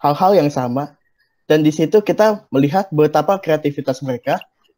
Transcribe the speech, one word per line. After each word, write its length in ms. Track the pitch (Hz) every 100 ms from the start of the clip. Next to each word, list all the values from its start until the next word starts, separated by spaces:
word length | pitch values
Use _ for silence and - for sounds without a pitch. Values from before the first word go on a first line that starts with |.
hal-hal 320 | 143 147 185 202
yang 160 | 147
sama. 480 | 143 123 123 147 _ _ _ _ _ -
Dan 160 | 156
di 80 | 156
situ 320 | 151 156 214
kita 400 | 208 165 214 208 -
melihat 400 | 135 139 185 202
betapa 480 | 151 151 156 151 196
kreativitas 640 | 160 151 147 143 135 131
mereka 320 | 139 120 - 175 - _ _